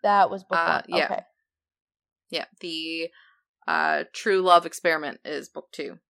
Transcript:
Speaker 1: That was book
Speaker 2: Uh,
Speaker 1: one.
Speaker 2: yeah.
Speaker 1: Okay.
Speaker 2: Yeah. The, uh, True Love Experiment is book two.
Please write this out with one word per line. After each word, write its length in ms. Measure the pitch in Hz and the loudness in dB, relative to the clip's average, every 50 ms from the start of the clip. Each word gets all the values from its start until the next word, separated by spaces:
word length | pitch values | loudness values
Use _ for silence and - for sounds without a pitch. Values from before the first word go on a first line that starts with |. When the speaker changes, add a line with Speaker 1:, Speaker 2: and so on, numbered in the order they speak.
Speaker 1:
That 280 | - 202 202 202 185 151 | 2 4 4 4 4 4
was 120 | 196 190 185 | 2 -8 -6
book 140 | _ 185 | _ -2
Speaker 2:
Uh, 240 | 170 165 165 156 - - | 0 2 2 0 0 -2
Speaker 1:
one. 100 | - - - | -2 0 0
Speaker 2:
yeah. 60 | 151 | 0
Speaker 1:
Okay. 160 | - - - - _ _ _ _ _ _ _ _ _ _ _ _ _ _ _ _ _ _ _ _ _ | 0 -2 -6 -8 _ _ _ _ _ _ _ _ _ _ _ _ _ _ _ _ _ _ _ _ _
Speaker 2:
Yeah. 140 | 170 156 - - _ _ | -8 -8 -8 -8 _ _
The, 500 | - 170 160 160 160 160 165 165 165 170 _ - _ _ _ _ _ _ _ _ _ | -12 -10 -8 -8 -8 -6 -6 -6 -8 -8 _ -20 _ _ _ _ _ _ _ _ _
uh, 380 | - 165 160 156 156 156 147 - - - | -2 -2 0 2 0 0 -2 -4 -6 -12
True 280 | - - 220 196 190 | -6 -2 0 2 2
Love 240 | 185 185 175 170 170 | 6 6 6 6 6
Experiment 540 | 160 - - - 170 160 156 151 139 - - _ | 2 -14 -2 0 0 0 0 -4 -8 -10 -10 _
is 240 | - 151 143 - - | -10 -10 -10 -10 -12
book 220 | _ 156 - _ | _ -16 -16 _
two. 280 | - - 147 - - 170 _ | -12 -12 -12 -12 -12 -18 _